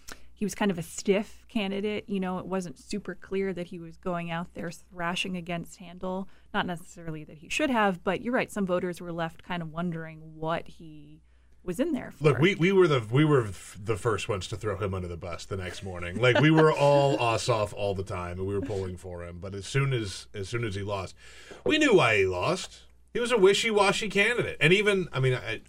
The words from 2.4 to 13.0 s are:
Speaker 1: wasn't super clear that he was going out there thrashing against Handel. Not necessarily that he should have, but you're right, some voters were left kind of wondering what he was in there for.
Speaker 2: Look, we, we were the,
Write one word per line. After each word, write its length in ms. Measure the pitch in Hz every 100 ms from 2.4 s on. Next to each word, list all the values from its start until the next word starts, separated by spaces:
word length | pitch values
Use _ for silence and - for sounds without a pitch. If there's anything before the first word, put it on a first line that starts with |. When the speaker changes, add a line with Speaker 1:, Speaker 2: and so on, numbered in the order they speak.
| 175
Speaker 1:
wasn't 300 | 190 180 -
super 380 | - 202 190
clear 400 | 175 - 190 196
that 140 | 175 175
he 100 | 175
was 180 | 165 165
going 360 | 185 170 170
out 200 | 165 180
there 180 | - 170
thrashing 640 | - - 180 170 175 190 185
against 400 | 170 170 165 -
Handel. 520 | 175 180 185 185 196 - -
Not 140 | 202 180
necessarily 560 | 170 - 180 165 156
that 160 | 151 156
he 100 | 170
should 220 | - 302
have, 320 | 233 202 175
but 180 | 208 175
you're 140 | 233
right, 160 | 247 160
some 160 | 208 185
voters 340 | 180 185 170
were 120 | 175
left 320 | 165 165 -
kind 180 | - 175
of 80 | 160
wondering 460 | 160 180 165 160 160 160
what 320 | 156 160 170 -
he 540 | - 160 151 147 156 _ - _ -
was 180 | 180 175
in 120 | 330
there 180 | 285 117
for. 120 | -
Speaker 2:
Look, 140 | 147 131
we, 160 | 180 185
we 140 | 180
were 160 | 190 170
the, 180 | 135